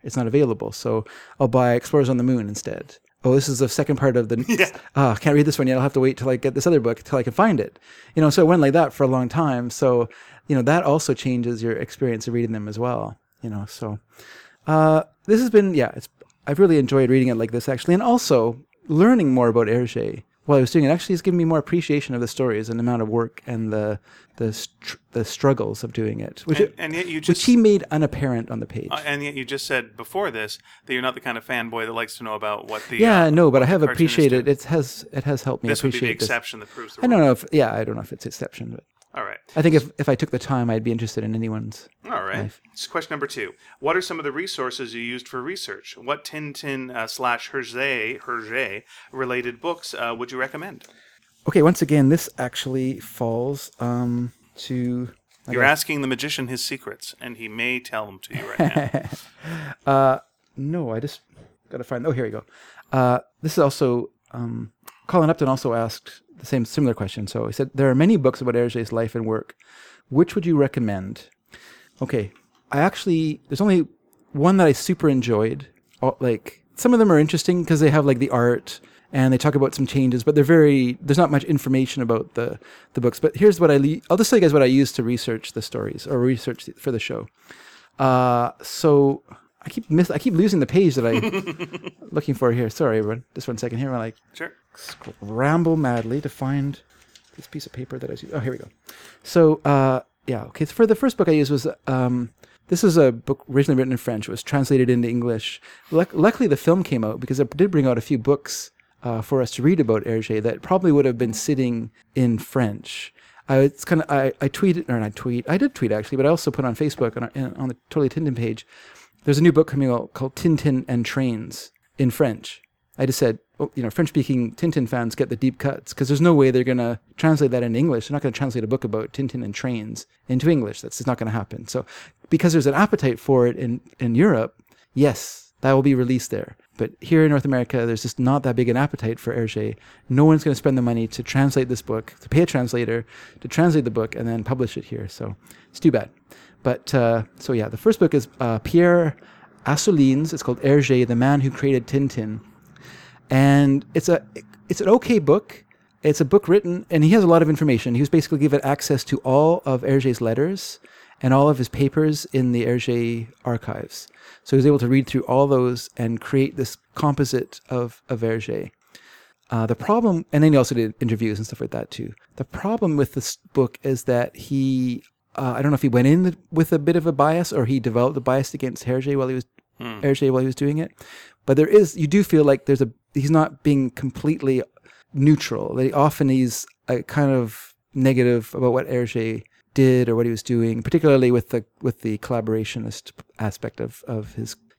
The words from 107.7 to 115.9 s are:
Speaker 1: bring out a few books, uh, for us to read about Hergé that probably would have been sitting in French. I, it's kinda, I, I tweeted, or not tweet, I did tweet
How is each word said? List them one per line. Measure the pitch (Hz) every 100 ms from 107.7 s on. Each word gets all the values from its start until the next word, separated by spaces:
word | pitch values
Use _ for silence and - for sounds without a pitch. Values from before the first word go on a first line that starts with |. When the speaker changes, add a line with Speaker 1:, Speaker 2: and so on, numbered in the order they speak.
Speaker 1:
bring | 165 131
out | 120
a |
few | - 135
books, | 113 143 - - - _ _ _
uh, | 120 117
for | 110 139
us | 120
to | -
read | 131 180
about | 117 110 -
Hergé | 113 110 110
that | 110 -
probably | - 185 180
would | 143 135
have | 117
been | 117 110
sitting | - 139 127 117 113 _ _ -
in | 123 113
French. | - 131 117 101 - - - _ _ _ -
I, | 135
it's | 139 - -
kinda, | 165 151
I, | 143 135 -
I | 139
tweeted, | - 196 175 160
or | 120
not | 107 -
tweet, | 127 120 120
I | 180
did | 277 -
tweet | 117